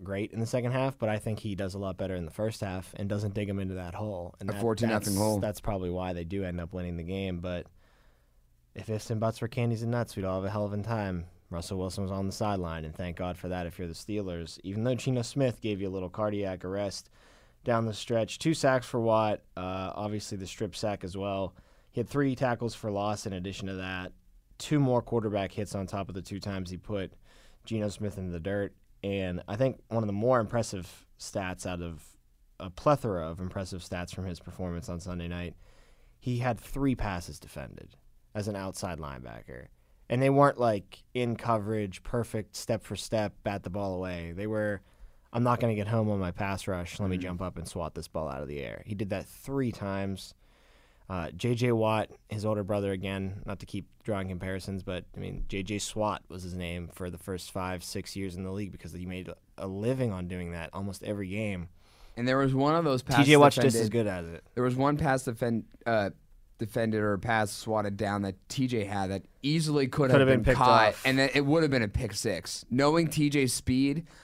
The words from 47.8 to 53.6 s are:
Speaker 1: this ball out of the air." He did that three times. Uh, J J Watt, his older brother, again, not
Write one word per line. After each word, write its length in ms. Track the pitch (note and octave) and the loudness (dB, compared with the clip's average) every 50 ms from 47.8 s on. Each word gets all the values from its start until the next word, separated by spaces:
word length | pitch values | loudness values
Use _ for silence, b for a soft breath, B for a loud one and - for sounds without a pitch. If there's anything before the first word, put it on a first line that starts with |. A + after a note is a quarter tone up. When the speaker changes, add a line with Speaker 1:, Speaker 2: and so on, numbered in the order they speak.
| E2 D#2 - | -4 -4 -6
Speaker 1:
this 140 | E2+ D#2+ - | -8 -10 -6
ball 200 | - E2+ D#2+ D2+ | -4 -4 -4 -4
out 140 | C2+ C2+ D2 | -4 -6 -6
of 60 | C2+ | -6
the 100 | D2 C#2+ | -6 -6
air." 240 | C2 A1+ G#1+ G1+ - | -6 -6 -8 -10 -8
He 120 | - G#2 | -6 -4
did 140 | G2 A2 F#2+ | -4 -2 -2
that 160 | G2+ F#2+ - | -2 -4 -6
three 440 | - - - - - C3+ C#3 C3+ A#2+ | -8 -14 -14 -8 -4 -2 0 0 0
times. 640 | G2+ - G#2 G2 G2 G2 G2 G2 G2 F#2 - - - b b b b b b b b b b b b b b b | -2 -2 -4 -4 -2 -2 -2 -2 -4 -6 -8 -12 -18 b b b b b b b b b b b b b b b
Uh, 200 | F#2+ F2+ E2 C#2 | -4 -4 -4 -4
J 240 | - F2 - A#2+ B2 | -4 -2 0 0 2
J 180 | A2+ B2 B2 A#2 | 4 4 4 4
Watt, 380 | A2+ A2 A2 A2 A2 G#2 - - - _ - | 6 6 4 4 4 2 0 -6 -14 _ -8
his 160 | G#2+ G2+ G2+ | -6 -2 0
older 180 | G#2+ G#2+ G#2 G2+ | 0 0 0 0
brother, 300 | F#2 G#2+ G#2 G2+ G2 G2 | 0 0 0 2 0 0
again, 480 | F#2+ F#2+ F#2+ G2 F#2+ F#2+ G2 G2 G2+ - | -2 -2 -2 -2 -2 -4 -4 -6 -8 -8
not 140 | G#2 G#2 - | -8 -8 -8